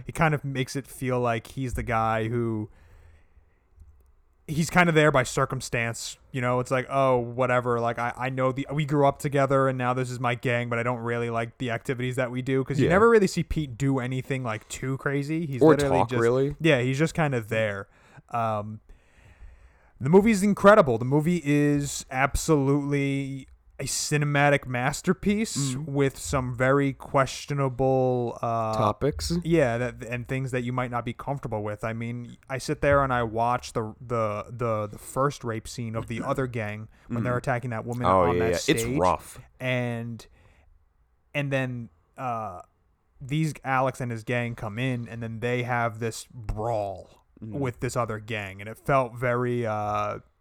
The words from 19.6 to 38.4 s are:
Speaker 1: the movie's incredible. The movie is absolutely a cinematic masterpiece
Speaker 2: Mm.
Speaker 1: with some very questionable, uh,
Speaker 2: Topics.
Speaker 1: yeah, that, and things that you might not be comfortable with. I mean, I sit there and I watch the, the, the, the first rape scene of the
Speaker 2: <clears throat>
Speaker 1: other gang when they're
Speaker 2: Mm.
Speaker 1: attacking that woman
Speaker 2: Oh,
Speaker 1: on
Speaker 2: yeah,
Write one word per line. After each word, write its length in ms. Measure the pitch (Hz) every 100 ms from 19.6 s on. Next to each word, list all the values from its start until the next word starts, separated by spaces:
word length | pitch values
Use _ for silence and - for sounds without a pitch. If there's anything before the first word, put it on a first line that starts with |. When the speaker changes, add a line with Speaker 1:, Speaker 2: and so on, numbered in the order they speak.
| - _ _ -
Speaker 1:
the 80 | 120
movie's 340 | 185 208 208
incredible. 540 | 208 196 202 214 151 113
The 80 | 127
movie 360 | 147 156 175 143
is 600 | 147 147 147 143 - -
absolutely 1400 | 131 135 - - 156 135 143 143 143 139 139 139 135 - - _ -
a 40 | 139
cinematic 840 | - - 151 147 143 143 143 123
masterpiece 880 | 127 127 147 - 185 - 208 220 135 139 127
Speaker 2:
Mm. 100 | 156
Speaker 1:
with 280 | 139 139 -
some 340 | - 143 127 120
very 380 | 127 143 139
questionable, 1400 | 135 - 143 131 - - 143 135 123 131 131 127 123 120 -
uh, 300 | 120 113 110 110
Speaker 2:
Topics. 560 | 107 104 135 - - 170
Speaker 1:
yeah, 360 | 170 165 131 117
that, 240 | 123 117
and 240 | 117 123 117
things 240 | 131 131
that 100 | 127
you 100 | 120
might 200 | 127 127
not 120 | 120
be 100 | 117
comfortable 500 | 113 - 139 123 107
with. 200 | 104 104
I 100 | 113
mean, 440 | 113 117 120 120 - -
I 120 | 131
sit 220 | - 151
there 220 | 147 139
and 80 | 135
I 120 | 123
watch 500 | 117 110 117 123 -
the, 220 | 127 110 110
the, 460 | 120 120 110 104 -
the, 340 | 120 120 107 104
the 140 | -
first 440 | - - 139 -
rape 240 | 120 113 -
scene 280 | - 117 113
of 100 | 107
the 140 | 113
Speaker 2:
<clears throat> 40 | 131
Speaker 1:
other 200 | 135 131
gang 440 | 117 104 107 110 _ -
when 160 | 117
they're 100 | 123
Speaker 2:
Mm. 40 | 123
Speaker 1:
attacking 300 | 120 123 123
that 120 | 113
woman 220 | 113 120 107
Speaker 2:
Oh, 240 | 95 87
Speaker 1:
on 60 |
Speaker 2:
yeah, 80 | 87